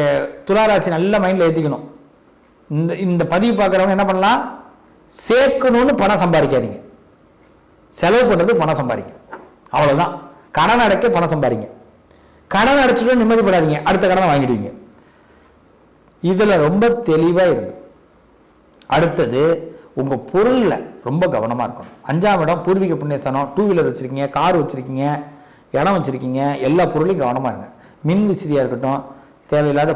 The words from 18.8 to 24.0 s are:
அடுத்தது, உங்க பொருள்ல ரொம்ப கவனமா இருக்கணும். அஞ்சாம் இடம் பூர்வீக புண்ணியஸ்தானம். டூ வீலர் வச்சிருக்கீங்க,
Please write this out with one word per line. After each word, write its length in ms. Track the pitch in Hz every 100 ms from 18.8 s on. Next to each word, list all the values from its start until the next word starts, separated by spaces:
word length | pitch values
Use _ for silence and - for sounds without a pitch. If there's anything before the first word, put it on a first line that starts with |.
| - 139
அடுத்தது, 460 | 165 160 131 123 156 160 - - - -
உங்க 140 | 135 131 -
பொருள்ல 440 | 185 233 254 202 - - - 123
ரொம்ப 180 | 147 180
கவனமா 280 | 123 113 120 117
இருக்கணும். 280 | - - - -
அஞ்சாம் 320 | 151 208 190
இடம் 180 | 156 170 175
பூர்வீக 280 | 190 185 160
புண்ணியஸ்தானம். 480 | 147 143 139 135 139
டூ 80 | 175 208
வீலர் 200 | 175 139
வச்சிருக்கீங்க, 380 | 120